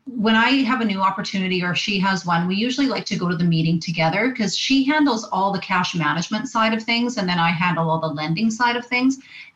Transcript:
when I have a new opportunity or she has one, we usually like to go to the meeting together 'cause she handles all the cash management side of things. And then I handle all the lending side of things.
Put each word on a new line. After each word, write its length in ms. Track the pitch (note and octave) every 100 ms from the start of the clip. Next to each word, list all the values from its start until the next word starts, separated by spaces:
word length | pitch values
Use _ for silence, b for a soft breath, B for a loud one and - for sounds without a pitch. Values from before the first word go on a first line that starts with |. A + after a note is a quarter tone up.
| C4+
when 300 | A#3+ A3 A3+
I 280 | A#3+ C4+
have 180 | A#3+ B3+
a 40 | A3
new 160 | F#3+
opportunity 600 | F#3+ G3+ - F#3+ F#3 F#3
or 120 | F3+ E3+
she 240 | G#3+ G3
has 260 | F#3+ F#3 F3
one, 220 | E3+ F3
we 80 | G3
usually 320 | B3 B3+ C4
like 180 | F#3 -
to 120 | F3+
go 100 | F3+
to 80 | E3+
the 80 |
meeting 360 | F3 E3 D#3+ E3+
together 520 | F3 E3 D#3+ F#3+ B3+
'cause 260 | B3+ F#3+ -
she 260 | - C4+
handles 420 | C4+ D#4 C#4+ A3+ -
all 260 | F#3+ G3
the 80 | F#3
cash 360 | - F#3 F3+ F3
management 520 | D3 E3 - G#3+ C4+
side 260 | A3+ A3
of 80 | A3
things. 360 | A3+ A#3 A#3+ A3+
And 100 | F3+
then 120 | F3
I 120 | E3
handle 380 | E3+ F3+ E3 E3
all 100 | D#3+
the 80 | D#3
lending 420 | D3 D#3 E3+ A3+
side 280 | - A#3+ A#3+
of 80 | -
things. 340 | B3 C4 C4+ B B B